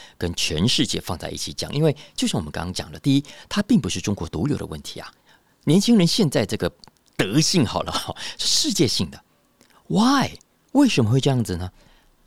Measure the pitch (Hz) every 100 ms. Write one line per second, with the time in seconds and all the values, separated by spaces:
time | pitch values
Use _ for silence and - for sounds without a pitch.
0 | - - 87 85 - 78 113 - 123 85
1 | - 85 82 82 - - - 143 156 139
2 | - - 247 131 76 - 87 90 85 78
3 | 143 135 - - - 208 - 220 92 92
4 | 107 101 82 80 135 95 80 76 - -
5 | - _ _ _ _ _ - 180 233 226
6 | 165 - 160 143 104 110 85 - - _
7 | _ - 202 202 - 180 95 90 85 -
8 | - - - - - - 311 196 131 -
9 | 85 - _ _ _ _ _ _ - 170
10 | 240 277 - - _ _ _ 269 277 -
11 | 107 131 143 127 104 87 92 - _ _
12 | _ _